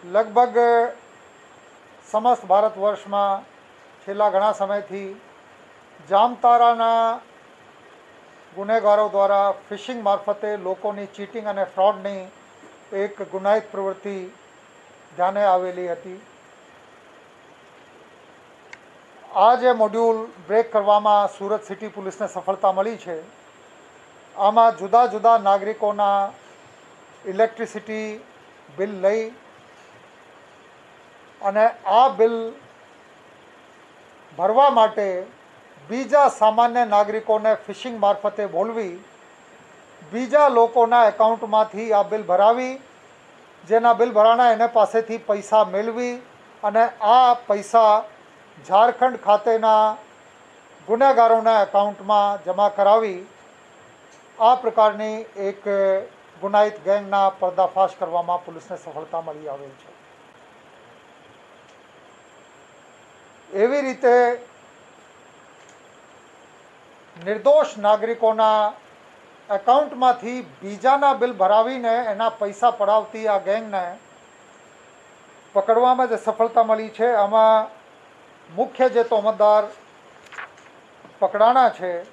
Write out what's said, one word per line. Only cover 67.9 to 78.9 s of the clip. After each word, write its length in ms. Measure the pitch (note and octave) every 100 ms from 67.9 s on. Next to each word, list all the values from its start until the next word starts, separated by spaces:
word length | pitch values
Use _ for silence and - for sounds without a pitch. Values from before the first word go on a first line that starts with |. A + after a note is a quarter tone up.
| G#3+ A3+ A#3 A3+ A3 A3 G#3+ G#3+ - - - - - - - -
એકાઉન્ટમાંથી 920 | G3 A3 C4+ D4 B3+ B3+ B3 G#3 B3 F#3 -
બીજાના 540 | F#3+ G3+ B3+ C#4 C#4 C4+
બિલ 180 | B3
ભરાવીને 600 | G#3 F#3 G#3 A3+ C4 A#3 A#3 A#3
એના 180 | G3+ A3+ A3
પૈસા 320 | G3+ G3 A#3+
પડાવતી 540 | A#3 G3+ G#3+ G#3+ A3+ A3
આ 120 | G3+
ગેંગને 440 | F#3 G#3 A3 G3 F3+ G3+ - - - - - - - - - - - - - - - G3
પકડવામાં 560 | G3 A3+ B3 B3+ B3+
જે 60 | A3
સફળતા 480 | A3+ A3 A3+ A#3 A3+
મળી 300 | A3 A3 -
છે, 100 | A#3
આમાં 560 | A3+ G3+ A3 A3 A3 A3 - - - - _ - - -
મુખ્ય 400 | E3 B3+ -
જે 140 | B3+